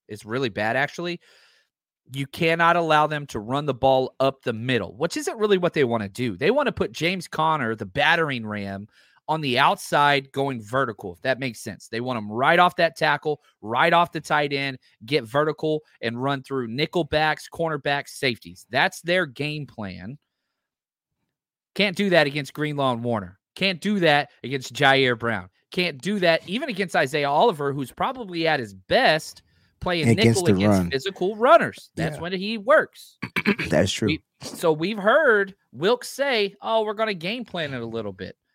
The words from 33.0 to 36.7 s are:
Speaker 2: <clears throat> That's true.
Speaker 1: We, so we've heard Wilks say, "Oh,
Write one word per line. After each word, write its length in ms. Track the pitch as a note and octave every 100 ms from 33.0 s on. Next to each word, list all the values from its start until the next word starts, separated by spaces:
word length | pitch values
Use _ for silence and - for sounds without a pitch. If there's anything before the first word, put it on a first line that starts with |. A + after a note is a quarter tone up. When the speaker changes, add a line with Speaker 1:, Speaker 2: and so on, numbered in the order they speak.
| - _ - -
Speaker 2:
<clears throat> 240 | - - -
That's 240 | D2 F#2
true. 160 | - A2+
Speaker 1:
We, 140 | D#3+ _ _
so 320 | - - E3+
we've 260 | D#3 F3+ G#3+
heard 560 | G3 C#4 D4+ G#3+ F#3+ - _
Wilks 380 | A#2+ F3+ A#3+ -
say, 480 | - C#4 A#3 G3 -
"Oh, 240 | G#3+